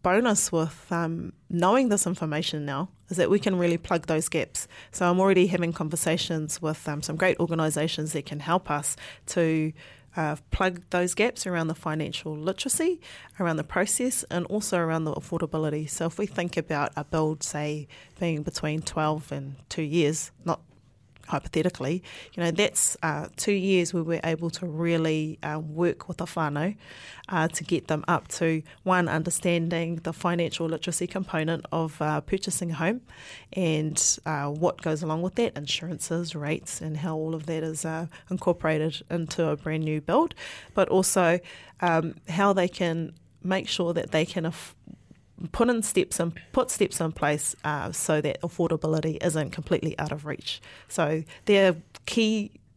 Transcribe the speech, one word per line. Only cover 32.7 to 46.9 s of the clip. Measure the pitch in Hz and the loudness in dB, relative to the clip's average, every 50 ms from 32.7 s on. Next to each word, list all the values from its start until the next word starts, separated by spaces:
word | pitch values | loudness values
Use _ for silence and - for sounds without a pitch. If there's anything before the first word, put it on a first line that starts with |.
a | 165 | -2
home | 139 165 180 226 247 - - - - - - - - - _ - | 0 0 0 0 -2 -6 -14 -20 -20 -18 -18 -18 -20 -20 _ -4
and, | 190 185 160 156 156 156 156 - - - - - - _ | 0 0 2 2 2 0 0 0 2 2 2 0 0 _
uh, | 156 156 143 143 143 | -4 -2 -2 -2 -4
what | 147 156 165 175 - - | -2 0 0 0 0 0
goes | - 170 156 151 | -2 -2 -2 -2
along | 175 156 156 165 | -2 -2 -2 0
with | 175 185 - | -2 -2 0
that, | - 233 - - | 0 0 0 0
insurances, | 143 147 143 - - 165 175 170 - - - 165 170 175 165 165 | -6 -4 -4 -4 -4 -4 -6 -6 -6 -4 -4 -2 -2 -2 -4 -6
rates, | 151 147 147 160 - - - - - | -6 -4 -2 -4 -4 -4 -8 -10 -8
and | 165 156 151 | -6 -6 -4
how | 151 151 180 160 | -4 -2 -2 -2
all | 156 156 160 160 | -2 -2 -4 -4
of | 156 151 | -4 -4
that | 156 160 160 160 | -4 -4 -2 -2
is, | 160 160 151 - | -4 -4 -4 -4
uh, | 160 160 160 170 160 - - - - | -4 -4 -4 -6 -8 -10 -16 -8 -6
incorporated | 185 190 - 185 170 - - 156 160 151 151 160 151 - - - | -6 0 2 2 2 4 2 2 2 2 0 0 -2 -6 -6 -4
into | 170 170 165 156 - - 165 | -4 -4 -2 -2 0 0 2
a | 156 151 | 2 0
brand | 147 - 160 156 156 156 | -2 -2 -4 -2 -2 0
new | 156 156 156 | 0 -2 -2
build, | 151 - 233 277 330 339 - - - - - - - - - | 0 2 4 4 4 2 -2 -10 -14 -14 -14 -16 -18 -4 2
but | 208 185 - | 2 2 4
also, | - 190 185 - - 196 180 165 170 180 - - - - - - - - | 4 4 4 4 4 4 6 4 4 2 0 -8 -20 -20 -20 -20 -6 0
um, | 185 175 165 160 156 165 - - - | 2 4 4 4 2 0 -6 -8 -10
how | - 160 180 196 202 | -4 0 2 4 4
they | 196 190 180 | 6 4 2
can | 180 - - 185 170 165 165 165 160 - - - - _ _ | 2 0 -2 -2 0 0 -2 -4 -6 -8 -16 -20 -20 _ _
make | - 180 185 190 - - | -2 0 0 0 0 -4
sure | - - 175 170 170 | -2 0 0 0 0
that | 165 - - | -2 -2 0
they | - 156 165 | 2 2 2
can | - - 180 160 | 2 -2 -2 -2
aff-, | 160 160 - - - - _ _ - - - - _ - _ _ _ _ - 175 160 | -2 -4 -6 -14 -16 -18 _ _ -20 -20 -20 -20 _ -20 _ _ _ _ -12 -10 -8
put | - - 233 | 0 2 2
in | 240 247 226 | 4 4 2
steps | 214 - - 190 - - - - | 0 2 2 2 2 2 0 -2
and | 170 170 160 - - - - | -2 -2 -2 -8 -16 -2 0
put | 262 240 - | 0 0 0
steps | - - 208 - | 2 0 0 0